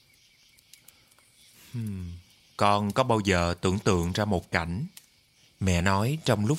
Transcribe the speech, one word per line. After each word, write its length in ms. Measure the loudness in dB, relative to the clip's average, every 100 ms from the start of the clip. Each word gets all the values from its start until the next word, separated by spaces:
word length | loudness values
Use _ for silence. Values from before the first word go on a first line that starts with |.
| _ _ _ _ _ _ _ -20 -20 _ _ _ _ _ -20 -20 -14
"Hmm, 400 | -10 -8 -8 -10 -14 -20 _ _ 0
con 360 | 2 2 0
có 100 | 0
bao 160 | 2 2
giờ 340 | 2 2 2 0
tưởng 180 | -2 0
tượng 340 | 2 2 0
ra 120 | -2
một 260 | -2 -2 -2
cảnh," 360 | -4 -4 -6 -8 -12 _ _ _ _ _ -4
mẹ 200 | 0 2
nói 380 | 2 2 0 -2
trong 220 | 0 0
lúc 120 | 0